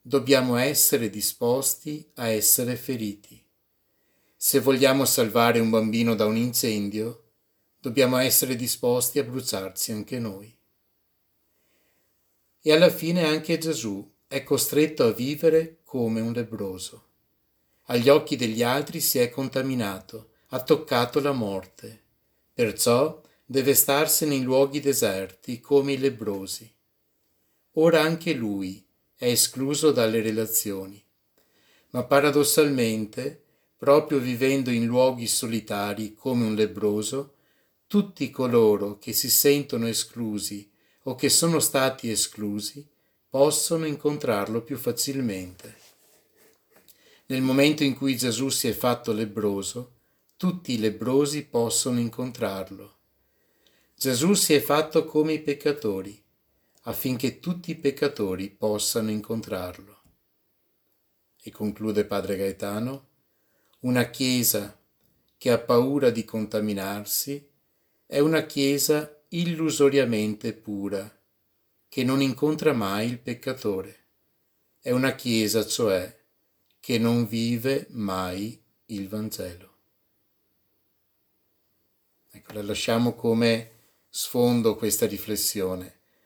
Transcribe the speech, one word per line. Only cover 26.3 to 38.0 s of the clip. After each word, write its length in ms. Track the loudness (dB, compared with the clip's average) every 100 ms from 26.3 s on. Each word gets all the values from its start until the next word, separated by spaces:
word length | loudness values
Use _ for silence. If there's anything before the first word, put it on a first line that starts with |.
| -6 -8 -12 -14 _ _ _ _ _ _ _ _ _ _
Ora 300 | 2 6 6
anche 320 | 4 0 -2
lui 520 | -2 -2 -4 -6 -10 _ _ _ _
è 80 |
escluso 680 | 0 2 0 -2 -4 2 4
dalle 300 | 4 2 2
relazioni. 840 | 0 -2 -2 -4 -4 -6 -10 -16 _ _ _ _ _ _ _ _ _
Ma 120 | -6
paradossalmente, 1400 | 2 4 6 4 4 4 4 2 0 0 -4 -6 -10 -10 _ _ _
proprio 440 | _ 4 4 4 0
vivendo 520 | -2 0 0 2 0
in 140 | 0
luoghi 420 | 2 4 4 2 -4
solitari 880 | -4 -2 -4 -4 -4 -4 -4 -8
come 300 | -8 -4 0
un 100 | 0
lebbroso, 840 | 2 0 0 -2 0 -2 -6 -8 _ _ _ _ _ _
tutti 420 | 0